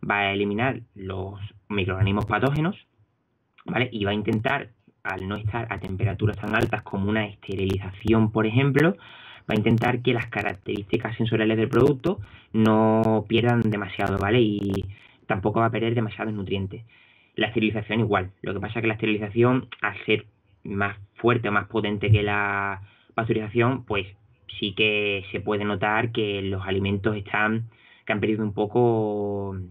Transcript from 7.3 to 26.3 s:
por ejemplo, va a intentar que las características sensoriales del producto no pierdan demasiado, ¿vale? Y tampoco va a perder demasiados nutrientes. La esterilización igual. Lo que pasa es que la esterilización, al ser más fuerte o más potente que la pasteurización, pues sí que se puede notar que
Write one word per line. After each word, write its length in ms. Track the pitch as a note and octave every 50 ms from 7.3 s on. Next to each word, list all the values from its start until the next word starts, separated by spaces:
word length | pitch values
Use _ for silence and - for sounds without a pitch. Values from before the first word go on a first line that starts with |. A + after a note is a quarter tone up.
| G#2 - - - G2 F#2+ F#2+ G2 F#2+ G2 G2 - - - - A2 A2 A2+ A2 G#2+ -
por 140 | A2+ G#2+
ejemplo, 500 | A2 G#2+ B2 C3+ C#3+ C3 C#3 D3 E3 G3+ - - - - - - - - - - -
va 60 | -
a 20 |
intentar 460 | G#2+ G#2 A2+ A#2 A2 A2+ A#2+ A#2+ A#2+ A#2+
que 100 | - B2
las 140 | A#2+ A2+
características 920 | A#2 - G#2 G#2 G#2 G2 - _ - G#2 G2+ G2 - - - - A2 A#2
sensoriales 400 | - A2+ A2+ A2+ A2 A2 G#2+ A2+
del 120 | A2 A2 -
producto 520 | C3+ A#2 B2 C#3 D3 C3 - D3+ F#3+ - - - - - - _ _
no 720 | A2+ A2 A2 A2 A2 A2 A2 A2 A2 A2+ A2+ A2 A2 G#2 -
pierdan 340 | A2+ A#2 A#2 A#2+ A#2+ A#2+ A2+
demasiado, 560 | A2 G#2+ G2+ G#2 G2 - - G#2 F#2 G2 G2
¿vale? 220 | G2 G2 A2 B2
Y 440 | A#2 G#2+ G#2 G2+ G2+ G2+ G2 F#2+ F#2+ G2 - - - - _ _ _
tampoco 340 | _ A2 G#2 G2 A2 A2 A2+
va 60 | A2+
a 40 | A2+
perder 240 | A2+ G#2+ A2 A2+ A#2
demasiados 380 | A#2+ A2 G#2 - - A2 A2 G#2+
nutrientes. 520 | G#2 G2 F#2 G2 G2 G2 F#2+ - - - - _ - _ _ _ _ _ _ _
La 140 | - A2 G#2
esterilización 520 | - A#2 A2 A2 G#2+ A2 G#2+ - G#2+ A2+
igual. 300 | A2+ F#2+ G2+ F#2+ F#2 F#2+ - _ -
Lo 120 | - F#2+
que 60 | G2+
pasa 180 | G2+ G#2+ A2 A#2+
es 40 | A#2
que 60 | A2+
la 60 | G#2+
esterilización, 760 | G#2+ - A2 G#2+ G#2 G#2+ G2+ F#2+ A#2 A#2 B2 B2+ B2+ B2 - - _
al 160 | - G#2+ G2+ - -
ser 220 | - A2 G#2+ - - _ _ _ _ _ _ _
más 320 | - G#2 G2 G2+ G2+ G2+ - - _ _
fuerte 340 | _ - A#2 A#2+ A#2 A2+ G#2+
o 40 | G#2
más 160 | G#2 G2 -
potente 420 | - A2+ G2+ G#2 G#2 G2+ G2+ G#2
que 120 | G#2 G#2 G#2
la 600 | G#2 G#2 G#2 G#2 G2+ G2+ G2 G2 G2 G2 F#2+ G2 - _ _ _ _ _
pasteurización, 720 | - A2+ A2+ A#2 A2 G#2+ G#2+ G2 A#2+ A#2 A#2+ C3 B2 -
pues 220 | - G#2+ G2+ F#2+ F#2+ - _ _ _ _ _ _ _ - -
sí 160 | - G#2 F#2+
que 500 | - A2 G#2+ G#2+ G#2 G#2 G#2 G2+ G2 F#2 -
se 100 | - G#2
puede 240 | F#2 G2+ G#2+ G2+ G#2
notar 460 | G#2 G#2 F#2 G#2 G#2+ G#2+ A2 A2+ A#2+
que 320 | A2+ A#2 A2 G#2